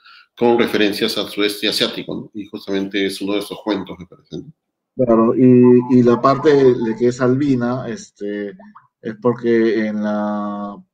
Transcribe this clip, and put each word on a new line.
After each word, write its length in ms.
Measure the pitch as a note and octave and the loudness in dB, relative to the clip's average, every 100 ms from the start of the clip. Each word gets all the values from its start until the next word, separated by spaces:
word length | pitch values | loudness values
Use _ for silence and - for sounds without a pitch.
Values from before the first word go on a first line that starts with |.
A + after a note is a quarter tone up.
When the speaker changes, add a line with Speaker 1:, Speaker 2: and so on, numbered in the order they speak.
| _ - _ - | _ -20 _ -2
Speaker 1:
con 240 | A#2+ A#2 | 2 2
referencias 580 | A2 G2+ G#2 G2+ A2 - | 2 0 0 0 -4 -4
al 120 | G2 | -8
sudeste 400 | - G#2 - G#2 | -4 -4 -2 -4
asiático, 440 | - A2+ F#2+ - | -2 -4 -6 -10
¿no? 180 | F2+ C3 | -12 -12
Y 140 | G#2+ G2 | -16 -14
justamente 580 | G#2+ - G2 G2 G2+ G2 | -14 -6 -6 -4 -4 -4
es 160 | F#2+ | -4
uno 120 | G2 | -6
de 60 | G2+ | -6
esos 220 | G2+ F2+ | -6 -10
cuentos, 340 | G#2+ F#2+ F2+ D#2 | -6 -6 -6 -14
me 100 | F2 | -18
parece, 300 | - _ E2 | -20 _ -16
¿no? 140 | C#3+ - _ _ _ - | -16 -20 _ _ _ -4
Speaker 2:
Claro, 380 | B2 A2+ A#2 A#2 | 2 2 2 4
y, 440 | B2+ B2 B2 B2 B2 | 6 8 8 6 4
y 120 | B2 | 4
la 160 | A#2+ A#2 | 4 2
parte 540 | C3+ C3+ D#3 C#3+ C3 | 2 2 2 4 4
de 220 | A#2+ A2+ A2 | 2 -2 -2
que 100 | B2 | -2
es 140 | B2+ | 0
albina, 640 | B2+ C3 C#3+ B2+ A#2+ C3 A2 | 0 0 0 -2 -2 -6 -8
este, 720 | A2 - - G3+ D3 G3+ F#2 - - _ _ | -12 -14 -14 -10 -8 -8 -12 -20 -20 _ _
es 140 | A#2+ G#2+ | -14 -4
porque 640 | A#2+ A#2+ A#2 A2+ A2+ A2 G#2+ | -2 -2 0 2 2 0 -2
en 160 | G#2+ | -4
la 720 | G#2 G#2 G#2 G#2 G#2 G2+ G2+ G2 - | -4 -4 -4 -6 -6 -8 -12 -14 -20